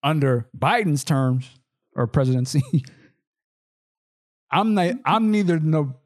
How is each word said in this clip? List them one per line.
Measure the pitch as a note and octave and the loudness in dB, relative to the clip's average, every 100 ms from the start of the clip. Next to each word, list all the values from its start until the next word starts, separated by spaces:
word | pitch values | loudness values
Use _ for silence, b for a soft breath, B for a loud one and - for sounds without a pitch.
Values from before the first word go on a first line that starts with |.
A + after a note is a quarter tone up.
under | C#3+ D#3 C#3 B2 A2 - | 0 0 2 0 -4 -4
Biden's | C#3 A#3+ G3+ C#3+ | -2 0 0 -2
terms | - C#3 C3 B2+ B2+ - _ _ _ | 0 0 0 -2 -4 -20 _ _ _
or | - A#2 | -6 -2
presidency. | - C3 B2+ B2+ D3 C3 | 0 0 0 0 -2 0
<laughs> | D#3 - B B B _ _ _ _ _ _ _ _ _ _ _ _ _ | -2 -2 B B B _ _ _ _ _ _ _ _ _ _ _ _ _
I'm | D3+ A3 | -2 0
not, | G#3 F3 B3 | 0 0 -2
I'm | - G#3 A3 | -2 0 2
neither | G#3+ F#3 E3 | 2 2 0
no | D#3 D#3 C#3+ C3 | 2 0 -2 -8